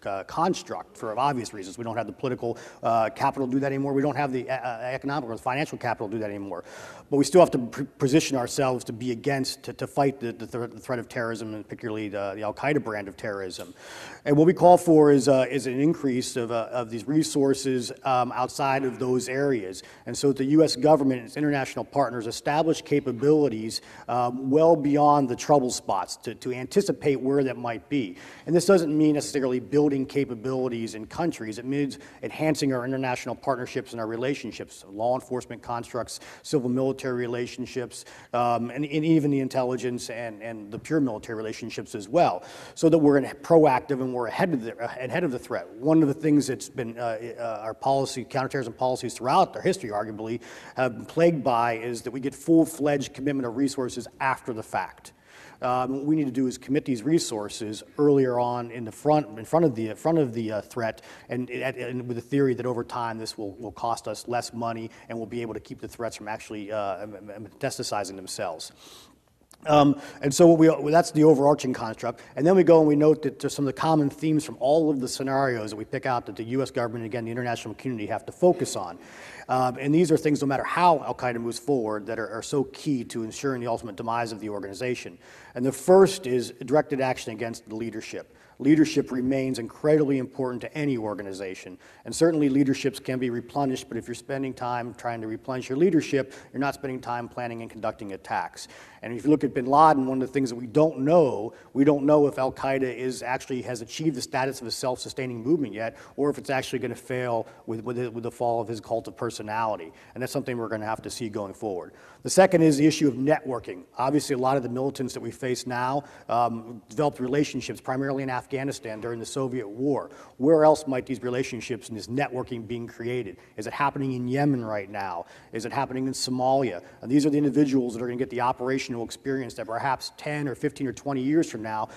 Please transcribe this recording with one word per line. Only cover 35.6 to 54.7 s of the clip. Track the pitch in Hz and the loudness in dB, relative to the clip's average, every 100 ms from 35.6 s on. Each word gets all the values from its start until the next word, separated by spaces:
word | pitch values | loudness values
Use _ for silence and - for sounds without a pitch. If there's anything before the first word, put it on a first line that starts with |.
constructs, | - 120 117 123 107 - - - | -8 -8 -6 -8 -8 -12 -16 -18
civil | - 151 123 | -2 0 0
military | 127 135 131 135 | 0 -2 -2 -6
relationships, | 123 120 120 123 - 117 131 120 - - - - | -4 -4 -4 -6 -8 -8 -8 -10 -12 -20 -20 -6
um, | 120 120 117 120 | -2 0 0 -2
and, | 127 | -6
and | 147 156 | -4 0
even | 160 160 143 | 4 4 4
the | 139 | 0
intelligence | 131 131 127 123 123 120 - | 0 0 0 -2 -2 -4 -8
and, | 117 117 104 | -8 -8 -10
and | 113 110 101 | -12 -12 -12
the | 110 | -12
pure | - 156 | -2 0
military | 131 107 - 110 | 0 -2 -8 -6
relationships | 110 - 113 - 104 | -6 -8 -10 -10 -10
as | 110 98 | -10 -2
well, | 160 139 90 - - - | 2 2 2 -8 -18 -16
so | - 160 | 2 6
that | 160 | 8
we're | 147 139 | 8 6
in, | 127 - | 2 -6
proactive | - 165 151 127 - 131 | 6 8 8 4 0 -4
and | 131 | -2
we're | 123 113 | -2 -4
ahead | - 190 | 0 0
of | 139 | 0
the, | 113 104 | -4 -8
ahead | 117 - 127 151 | -8 -8 -4 -2
of | 170 | -2
the | 123 | -4
threat. | - 104 87 110 | -6 -8 -8 -4
One | 143 160 | 4 6
of | 143 | 6
the | |
things | 139 156 147 131 | 2 4 4 4
that's | 113 - | -4 -6
been, | 131 117 117 | -8 -8 -4
uh, | 120 110 120 117 | -4 -4 -8 -8
uh, | 117 107 | -6 -6
our | 110 | -8
policy, | 107 139 139 131 127 | -4 0 2 0 -6
counterterrorism | 107 135 131 139 120 | -4 -4 -2 -4 -6
policies | - 127 127 120 | -2 -2 -2 -6
throughout | - 123 175 175 107 | -6 0 4 2 2
our | |
history, | 180 190 110 | -2 -2 -4
arguably, | 104 110 107 110 120 - - - - | -4 -6 -6 -6 -6 -8 -18 -12 -2
have | 131 113 | -2 -4
been | |
plagued | - 160 170 156 | -6 4 4 4
by | 127 117 120 113 | 2 2 2 0
is | 120 117 | -4 -6
that | 117 | -8
we | 131 | -6
get | 135 | -6
full-fledged | - - 165 151 - 147 143 127 | -6 4 4 4 0 0 0 -2
commitment | - 139 135 120 | -4 -4 -2 -4
of | 113 | -2
resources | 139 135 123 120 113 - | -2 -2 -4 -6 -12 -4
after | 135 123 - | -2 -2 -4
the | 110 | -8
fact. | - | -4